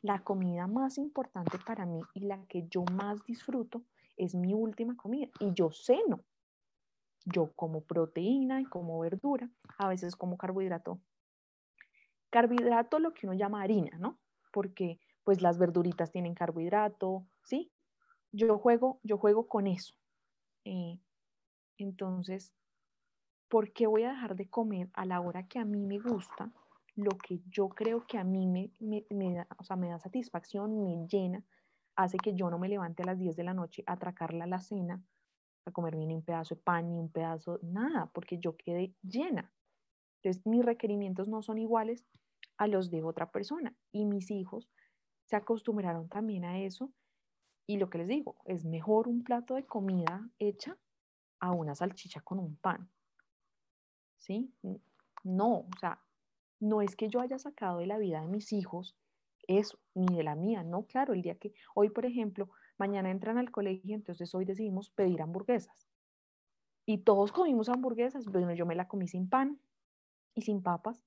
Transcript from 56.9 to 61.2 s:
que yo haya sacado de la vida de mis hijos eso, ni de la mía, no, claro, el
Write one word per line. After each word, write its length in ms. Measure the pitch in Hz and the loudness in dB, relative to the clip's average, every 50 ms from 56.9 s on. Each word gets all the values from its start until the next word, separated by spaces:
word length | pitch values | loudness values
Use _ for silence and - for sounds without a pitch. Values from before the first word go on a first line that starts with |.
| 196 | 0
que 100 | - 226 | -2 -4
yo 140 | 214 220 247 | 0 0 -2
haya 180 | 247 247 269 262 | -2 -2 -4 -6
sacado 400 | - 294 294 - 220 190 175 175 | -8 -12 -10 -4 -4 -2 -2 -2
de 80 | 175 | -2
la 100 | 190 202 | -2 -2
vida 220 | 220 214 185 160 156 | 0 0 0 0 -2
de 80 | 156 | -2
mis 240 | 165 190 208 208 - | -2 -4 -4 -4 -2
hijos 460 | 214 202 180 185 - 175 180 - _ _ _ _ _ _ _ _ _ _ - | -2 -2 -2 -4 -6 -10 -10 -10 _ _ _ _ _ _ _ _ _ _ -2
eso, 300 | - 185 196 208 202 - _ _ _ _ | 2 4 4 4 2 -6 _ _ _ _
ni 220 | 185 185 180 180 | 2 2 4 4
de 80 | 170 156 | 2 2
la 120 | 156 151 | 0 0
mía, 280 | 156 175 208 226 202 165 | 0 0 0 0 -2 -2
no, 220 | 165 175 185 - | -4 -4 -4 -6
claro, 280 | - - 254 277 285 226 | -2 0 0 0 2 0
el 80 | 185 | 0